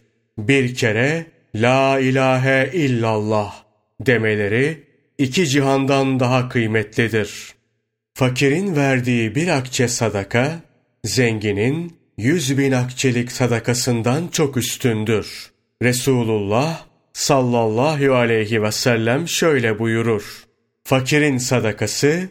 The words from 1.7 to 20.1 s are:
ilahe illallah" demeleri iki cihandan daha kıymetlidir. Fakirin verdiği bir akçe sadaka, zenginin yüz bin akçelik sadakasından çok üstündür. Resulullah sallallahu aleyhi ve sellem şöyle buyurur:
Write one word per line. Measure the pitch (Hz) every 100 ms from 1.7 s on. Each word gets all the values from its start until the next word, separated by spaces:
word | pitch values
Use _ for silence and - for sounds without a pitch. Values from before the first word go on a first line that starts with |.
| 135 135 135
ilahe | 131 131 131 131 135 135 131
illallah" | 175 139 117 113 107 107 107 95 - _ _ _ -
demeleri | 110 113 110 104 101 113 147 160 _ _ _ -
iki | 131 190 156
cihandan | 139 135 135 135 139 135 131
daha | 123 127 127
kıymetlidir. | 120 110 110 104 - 113 113 98 - - - _ _ _ _ _
Fakirin | - 127 127 139 160 202
verdiği | 147 139 127 123 120 110
bir | 123 180
akçe | 143 127 - 120
sadaka, | - 113 101 95 117 143 165 - _ _ _
zenginin | 107 131 117 110 104 98 120 165 170 - _ -
yüz | 120 175 131 139
bin | 135
akçelik | 127 123 - 131 120 123
sadakasından | - 120 113 123 120 127 117 113 147 175
çok | - 139 123
üstündür. | - - 127 107 107 107 - - - _ _ _
Resulullah | 120 123 135 123 113 107 98 110 160 160 - _ _
sallallahu | - - 139 123 120 113 110 151 147 139
aleyhi | 127 117 113 104 113
ve | 107
sellem | - 127 117 113 135 170
şöyle | - 170 135 117 107
buyurur: | 113 113 117